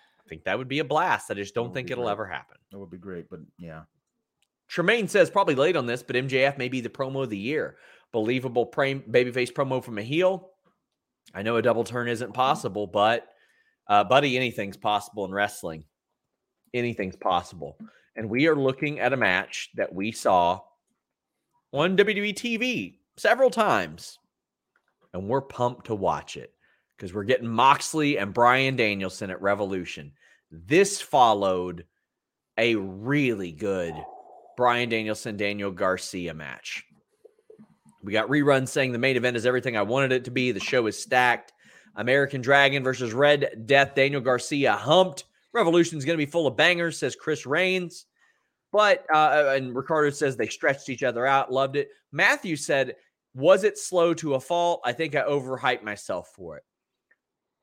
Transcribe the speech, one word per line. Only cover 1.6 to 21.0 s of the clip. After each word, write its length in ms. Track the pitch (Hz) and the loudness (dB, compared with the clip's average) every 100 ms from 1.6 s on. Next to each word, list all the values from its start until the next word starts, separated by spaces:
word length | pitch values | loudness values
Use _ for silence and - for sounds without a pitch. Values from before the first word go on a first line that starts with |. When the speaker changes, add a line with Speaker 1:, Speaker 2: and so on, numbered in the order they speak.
Speaker 1:
don't 80 | 120 | -6
Speaker 2:
would 60 | |
Speaker 1:
think 120 | 131 123 | -6 -8
Speaker 2:
be 40 | |
Speaker 1:
it'll 120 | 123 | -6
Speaker 2:
great. 80 | 117 | -4
Speaker 1:
ever 140 | 101 98 | -4 -6
happen. 300 | 80 - _ _ | -10 -14 _ _
Speaker 2:
That 60 | 101 | -18
would 120 | 92 | -18
be 80 | 92 | -16
great, 320 | 98 87 80 | -14 -14 -14
but 100 | 85 - - | -18 -20 -20
yeah. 240 | 85 78 - _ _ _ _ _ _ _ - | -18 -18 -20 _ _ _ _ _ _ _ -10
Speaker 1:
Tremaine 400 | - 175 233 190 | -4 0 0 2
says, 240 | 202 165 | 2 4
"Probably 240 | 196 175 | 2 2
late 220 | 131 160 165 | 2 2 2
on 100 | 120 | -2
this, 160 | 120 | -6
but 140 | - 123 | -4 -4
M 120 | 135 | 0
J 160 | 131 | 2
F 140 | 139 139 | 0 0
may 100 | 123 | -6
be 120 | 131 | -6
the 80 | 113 | -6
promo 340 | - 135 135 | -8 -6 -6
of 80 | 127 | -6
the 80 | 101 | -6
year. 400 | 110 147 80 - - - _ | -6 -4 -6 -10 -20 -20 _
Believable 540 | 113 107 131 127 120 113 | -4 0 -2 -2 -2 -2
pra-, 280 | - 135 | 0 -2
babyface 580 | 135 110 123 123 127 123 | -2 0 2 2 -2 -4
promo 300 | - 135 131 | -2 -2 -4
from 160 | 123 104 | -6 -8
a 40 | |
heel. 480 | 113 156 185 185 - _ _ _ _ _ _ _ _ | -4 0 2 0 -8 _ _ _ _ _ _ _ _
I 80 | 92 | -8
know 140 | 107 117 | -2 0
a 60 | |
double 220 | 120 113 | 2 0
turn 240 | 113 120 120 | -2 -4 -4
isn't 240 | 113 117 | -4 -6
possible, 540 | 123 131 151 123 98 98 | -2 0 0 -4 -6 -2
but, 420 | 101 107 117 - _ _ _ _ _ - | 2 4 2 -4 _ _ _ _ _ 2
uh, 180 | 104 | 2
buddy, 320 | 95 135 143 127 | 6 4 4 0
anything's 400 | 127 110 98 - | -2 -4 -8 -6
possible 480 | 107 104 - 107 | -2 -2 -2 -8
in 80 | 95 | -6
wrestling. 520 | 98 101 - 87 80 - _ _ _ _ _ _ _ _ | -2 -2 -4 -12 -12 -16 _ _ _ _ _ _ _ _
Anything's 440 | 123 120 110 92 - | -4 -4 -4 -6 -4
possible." 600 | 98 87 - 87 71 - 220 _ _ - | 0 0 -2 -12 -14 -14 -20 _ _ -10
And 120 | 107 | -4
we 200 | 120 160 | 0 2
are 80 | 147 | 2
looking 440 | 135 135 147 147 | 0 -2 -6 -2
at 120 | 120 | -2
a 40 | 131 | 0
match 540 | 101 92 - - - | 2 0 -2 -10 -10
that 200 | 113 95 | -6 -6
we 180 | 87 107 | -4 -6
saw 480 | - 117 92 87 92 - _ _ _ | -2 2 4 4 0 -6 _ _ _